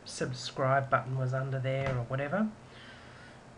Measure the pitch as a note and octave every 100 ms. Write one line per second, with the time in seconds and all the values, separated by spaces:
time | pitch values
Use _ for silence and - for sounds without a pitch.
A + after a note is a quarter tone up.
0 | - - C#3+ B2+ - - C3 C3+ C3 C3
1 | B2+ C3 C3 C3 C3+ C3 C3 C3+ C3+ B2+
2 | A#2+ C3 C#3+ F#3 A3 - - - - -
3 | - - - - -